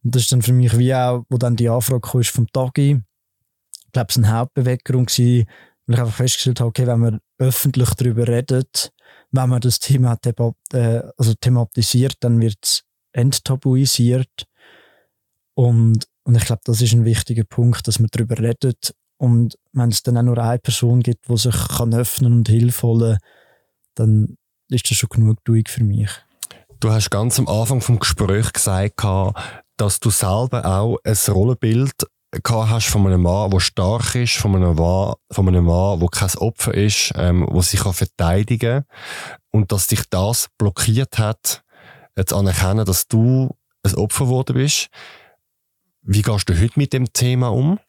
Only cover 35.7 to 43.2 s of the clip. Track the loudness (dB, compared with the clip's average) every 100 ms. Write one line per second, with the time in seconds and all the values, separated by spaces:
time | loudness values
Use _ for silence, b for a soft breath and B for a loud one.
35.7 | 2 2 0 -2 -2 -4 -2 -4 -4 -4
36.7 | 0 0 0 -4 -2 0 2 2 0 0
37.7 | -2 -2 -2 -6 -2 0 0 0 -2 0
38.7 | -2 -4 -16 -16 -16 -16 -20 _ 0 0
39.7 | -2 -2 -4 -2 -2 -2 -2 -6 _ -2
40.7 | 0 -2 0 -2 -2 -2 -4 -8 -8 _
41.7 | B B B B -6 -2 0 0 0 0
42.7 | 0 0 -2 0 2